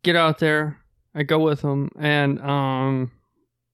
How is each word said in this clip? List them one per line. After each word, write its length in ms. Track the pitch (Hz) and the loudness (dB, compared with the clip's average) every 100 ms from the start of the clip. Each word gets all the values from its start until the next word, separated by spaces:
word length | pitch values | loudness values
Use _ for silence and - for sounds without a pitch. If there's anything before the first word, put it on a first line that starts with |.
Get 120 | 175 | 0
out 240 | 170 160 151 | 2 2 2
there. 400 | 156 151 151 - _ _ _ | 0 0 -2 -8 _ _ _
I 100 | 151 | -6
go 160 | 143 156 | 0 2
with 220 | 160 147 | 2 0
him, 260 | 147 139 139 - | -2 -2 -4 -4
and, 400 | 151 147 139 139 | 0 2 0 -2
um, 680 | 139 143 135 131 135 131 127 _ _ _ _ _ _ | -2 -2 -2 -2 -2 -2 -4 _ _ _ _ _ _